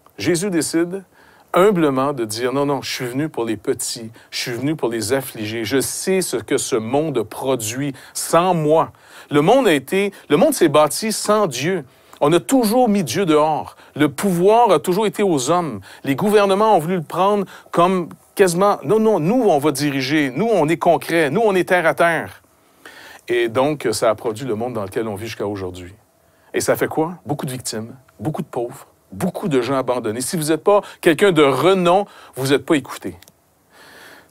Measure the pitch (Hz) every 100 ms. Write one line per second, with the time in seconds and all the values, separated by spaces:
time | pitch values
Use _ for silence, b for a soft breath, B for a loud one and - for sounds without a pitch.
0 | _ - 135 170 202 170 135 160 175 190
1 | 180 b b b b 170 202 180 151 131
2 | 139 143 113 110 123 135 143 139 - -
3 | 127 127 156 - 117 107 - - - -
4 | 113 B B - 131 117 135 160 120 113
5 | 104 135 135 117 107 117 110 135 123 -
6 | - 190 180 117 104 139 - 120 110 143
7 | 160 127 101 - 127 131 107 123 143 131
8 | B - - 170 185 175 151 160 131 -
9 | B B B 147 160 262 226 147 135 190
10 | 202 B B 147 294 269 349 151 151 -
11 | 220 202 - 214 196 127 151 185 139 B
12 | B B 147 170 - 262 220 247 247 202
13 | 147 151 185 151 156 143 - - B 131
14 | 147 135 202 170 185 226 233 160 190 180
15 | 214 - 202 151 123 175 165 101 B B
16 | 135 135 208 208 196 196 220 196 156 185
17 | 147 160 196 208 180 B B - 175 185
18 | 160 - _ - 190 170 202 190 135 214
19 | 220 202 156 254 214 147 151 135 147 135
20 | 131 156 139 127 226 202 151 165 175 160
21 | - 170 147 170 226 185 170 180 165 135
22 | 170 160 98 - _ _ B B B B
23 | B B - 120 120 120 139 147 120 104
24 | 117 107 120 107 131 107 120 110 98 120
25 | 113 95 113 - 104 104 90 90 87 -
26 | _ _ b b b - - 120 127 -
27 | 160 180 - 147 143 127 - 113 113 127
28 | _ - 107 151 - 131 120 - - _
29 | - 95 180 - 202 135 120 139 127 123
30 | 113 110 131 175 147 156 202 202 B B
31 | 175 147 208 156 143 131 165 190 170 185
32 | 202 B B - 135 135 131 127 131 -
33 | 101 82 - _ _ _ _ B B B
34 | B B B